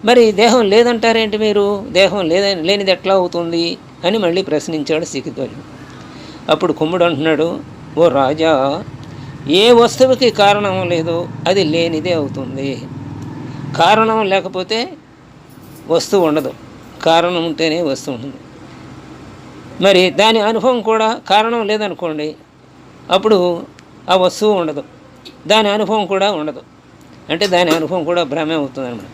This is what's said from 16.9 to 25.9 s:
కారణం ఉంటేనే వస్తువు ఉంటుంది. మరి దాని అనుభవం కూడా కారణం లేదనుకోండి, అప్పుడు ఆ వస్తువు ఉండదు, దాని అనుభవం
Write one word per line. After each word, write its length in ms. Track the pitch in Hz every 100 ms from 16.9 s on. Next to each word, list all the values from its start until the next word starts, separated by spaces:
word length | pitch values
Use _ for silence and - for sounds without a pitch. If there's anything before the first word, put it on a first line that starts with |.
| -
కారణం 420 | 165 165 170 180
ఉంటేనే 380 | 165 147 160 160
వస్తువు 320 | 165 135 -
ఉంటుంది. 220 | 123 135 127 - - - - - - - - - - - - - -
మరి 300 | 185 190 185
దాని 300 | 147 214 220
అనుభవం 400 | 208 226 240 247
కూడా 400 | 214 220 220 240 -
కారణం 380 | 196 220 240 208
లేదనుకోండి, 680 | 214 208 156 175 156 151 151 - _ - - - - -
అప్పుడు 520 | 185 214 208 180 175 - - - - -
ఆ 60 | 185
వస్తువు 360 | 185 - 214
ఉండదు, 320 | 202 165 147 - - - - - - 156
దాని 220 | 214 208
అనుభవం 380 | 208 202